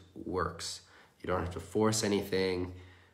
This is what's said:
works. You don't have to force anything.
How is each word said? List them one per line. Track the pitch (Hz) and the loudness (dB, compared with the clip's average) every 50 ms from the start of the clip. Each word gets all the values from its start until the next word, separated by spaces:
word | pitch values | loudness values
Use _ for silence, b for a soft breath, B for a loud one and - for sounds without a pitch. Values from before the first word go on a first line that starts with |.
| - - - | -18 -18 -16
works. | - - - 87 92 85 82 - - - - - - b b b b b b b _ | -12 -8 -4 -2 -2 -2 -2 -4 -6 -8 -8 -8 -10 b b b b b b b _
You | - - | -4 -2
don't | 90 90 | 0 0
have | 90 87 87 | 0 -2 -4
to | 85 | -6
force | - - - 107 107 110 110 - - | -10 -2 2 4 4 4 4 4 2
anything. | - 104 98 98 - 95 95 95 95 92 90 90 87 b b b b b b b b | 2 2 2 2 2 0 2 2 2 2 0 -2 -4 b b b b b b b b